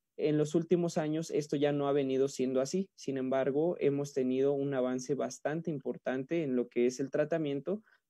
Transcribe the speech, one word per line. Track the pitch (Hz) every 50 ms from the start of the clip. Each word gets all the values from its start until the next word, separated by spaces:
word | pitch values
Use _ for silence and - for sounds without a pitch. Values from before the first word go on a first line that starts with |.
| _ _ _
En | - - 151 151
los | 151 147 151 -
últimos | 165 165 - 185 175 170 165 - 175
años | 156 151 156 160 165 -
esto | - 151 151 - 156
ya | 139 147 147
no | 147 143 143 139
ha |
venido | 139 143 135 131 131 131 135 139
siendo | - - 127 131 127 127
así. | 131 147 - 190 190 - _
Sin | - - 139 135
embargo, | 131 131 131 135 135 131 139 131 147 160 180 - -
hemos | - 143 143 143 143 143
tenido | - 143 131 127 127 131 135 143
un | 143 139 139 143 139
avance | 127 127 127 127 127 127 - 143
bastante | 131 123 127 - - - 139 156 170 165 170
importante | 151 147 - 123 123 - - 123 127 135 135 - 165 170
en | 156 135 127
lo | 123 117 -
que | - 120 120
es | 127 127 -
el | 139 -
tratamiento | - 151 151 151 165 160 156 143 139 139 - 170 202 220 - _ _ _ _